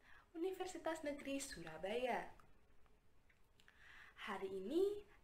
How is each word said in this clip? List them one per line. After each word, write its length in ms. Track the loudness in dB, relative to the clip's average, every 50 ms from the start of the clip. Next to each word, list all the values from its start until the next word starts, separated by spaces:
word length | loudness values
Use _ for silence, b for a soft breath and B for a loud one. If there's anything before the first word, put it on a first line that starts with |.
| B B B B B B -4
Universitas 640 | 0 0 0 0 0 -4 -4 -4 0 0 0 0 2
Negeri 400 | 0 -2 -2 0 -2 0 0 0
Surabaya. 880 | 0 -2 -6 -6 -8 -8 -6 -2 -2 0 2 2 4 4 4 2 2 -2 -10 -14 -18 -20 -20 -20 -20 -20 -20 -20 -20 -20 -20 -20 _ -20 -20 -20 -20 -20 -20 -20 -20 -20 -20 -20 -20 B B B B B B B B B B B -6 -4
Hari 240 | -2 -2 0 0 0
ini, 560 | 0 0 4 6 6 6 6 6 0 -6 -12 -20 -20